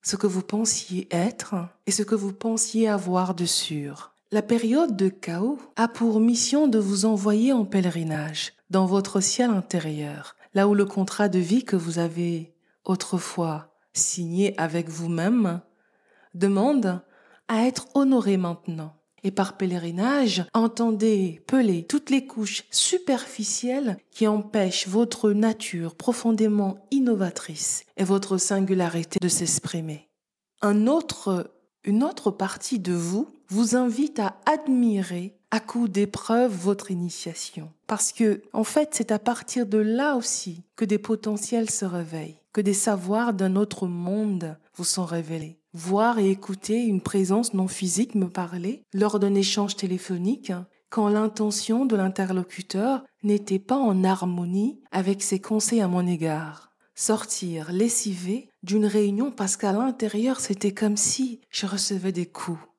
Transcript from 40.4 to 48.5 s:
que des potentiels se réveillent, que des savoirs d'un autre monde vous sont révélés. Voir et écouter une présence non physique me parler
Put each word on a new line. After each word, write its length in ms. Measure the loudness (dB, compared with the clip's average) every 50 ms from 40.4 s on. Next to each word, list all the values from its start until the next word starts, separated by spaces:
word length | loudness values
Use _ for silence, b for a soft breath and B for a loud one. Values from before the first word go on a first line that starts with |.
| -6 -10 -12 -14 -16 _ _
que 100 | -4 -2
des 140 | 0 0 -2
potentiels 720 | 0 -2 -4 -2 -2 -4 -4 -4 -4 -2 0 0 0 0
se 140 | -2 -4 -4
réveillent, 520 | -4 -4 -4 -6 -6 -8 -10 -10 -10 -14 _ _ _ _
que 80 | 0
des 140 | 2 2 2
savoirs 580 | 2 2 0 0 0 0 -2 0 0 2 0 0
d'un 220 | 0 2 2 2
autre 320 | 2 2 0 -2 -6 -4 -4
monde 720 | -4 -4 -4 -4 -2 -2 -2 -2 -2 -2 -4 -6 -10 -14 b b b
vous 80 | -6 -4
sont 220 | -4 -2 -2 -2
révélés. 520 | -4 -4 -6 -4 -6 -8 -8 -8 -10 -14 _ _ _ _
Voir 460 | -12 -4 0 2 4 4 4 4 4
et 100 | 4 4
écouter 540 | 2 2 -2 -10 -10 -8 -4 -2 -2 0 2
une 180 | 2 0 0
présence 540 | -2 0 0 0 2 4 2 2 2 0 0
non 120 | -2 -2 -2
physique 460 | -4 -4 -4 -2 0 0 -2 0 0
me 160 | -2 -2 -2
parler 540 | -2 -6 -8 -6